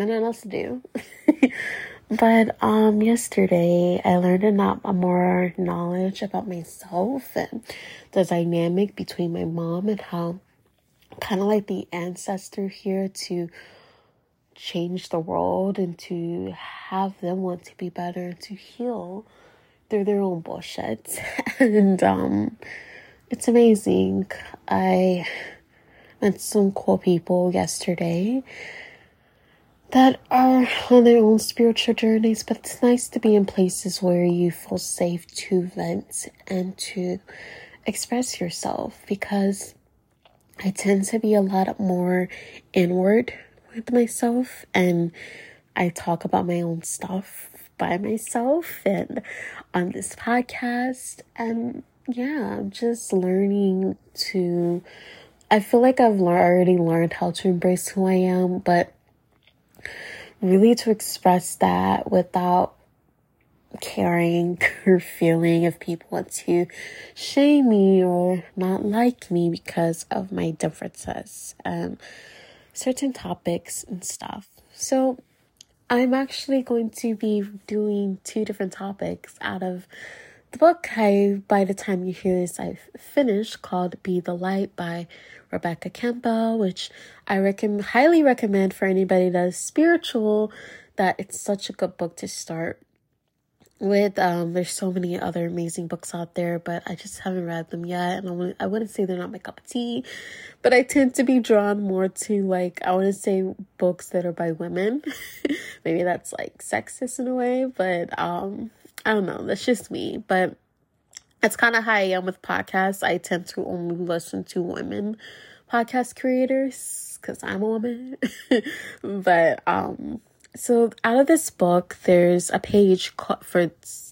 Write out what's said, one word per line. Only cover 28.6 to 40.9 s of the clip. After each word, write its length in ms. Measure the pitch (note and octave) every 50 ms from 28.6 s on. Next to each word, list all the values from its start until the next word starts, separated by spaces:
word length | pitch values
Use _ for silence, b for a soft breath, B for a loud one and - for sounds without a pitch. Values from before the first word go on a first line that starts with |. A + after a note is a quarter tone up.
| B B B B B B B B B B B B B B B B B B B B B B B B _ -
that 280 | - B3+ C4 C4 B3+ - _ -
are 360 | - B3+ B3+ C4 C4 B3+ B3 - - - - -
on 140 | B3 B3 A#3
their 140 | A#3+ A#3
own 200 | A#3 A3 G#3+ A3
spiritual 560 | G#3+ - - - - A#3 A#3 A3+ - - A#3+ A3+
journeys, 500 | - A3+ A3 A3 A3 A3 A3+ A3 - -
but 140 | - A3+
it's 240 | - - - - -
nice 280 | - B3 B3 B3 - -
to 100 | - A#3
be 160 | - A3 G#3
in 100 | G#3 G3
places 560 | - - G3+ F#3 F3+ - - - F#3 F3+ -
where 220 | F#3+ F3+ F3 F3 F3
you 260 | F3 F3 F3 F3 E3+
feel 280 | D#3+ - - - F#3+
safe 500 | F3+ - - - - F3+ F3 F3 E3 -
to 360 | - - - - - G3 F3+ F3
vent 680 | F3+ - F3+ E3+ E3+ F3+ G3+ - - - - - - _ _ -
and 300 | - G3 F#3 F#3 F#3 F#3+
to 420 | - - - - F#3+ F3+ F3+ F3+ G3 _ B B B B B B B B B B B B
express 540 | - G#3+ - - - A#3 B3 B3+ - - -
yourself, 580 | F3+ E3+ - - - - - - - - - - -
because 680 | - G3+ G3+ - - G3+ G3 G3 G3 G3 - - - - _ _ _ _ _ _ _ _ _ _ _ _ _ _ _ _ - -
I 80 | F#3+
tend 340 | G3 - - G3